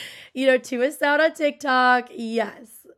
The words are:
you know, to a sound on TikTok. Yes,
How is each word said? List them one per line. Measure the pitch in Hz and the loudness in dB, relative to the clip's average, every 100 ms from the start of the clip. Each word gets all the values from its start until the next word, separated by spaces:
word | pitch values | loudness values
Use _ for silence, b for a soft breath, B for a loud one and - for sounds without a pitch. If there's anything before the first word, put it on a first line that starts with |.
| B B B | B B B
you | 254 262 | -2 2
know, | 254 | 2
to | 254 240 | 0 -2
a | 269 | -2
sound | 294 285 294 | 0 0 2
on | 320 | 2
TikTok. | 320 294 294 285 254 254 247 240 | 0 -4 -2 0 2 4 2 -2
Yes, | - 226 226 208 - - - - | -10 -6 -4 -4 -8 -20 -20 -20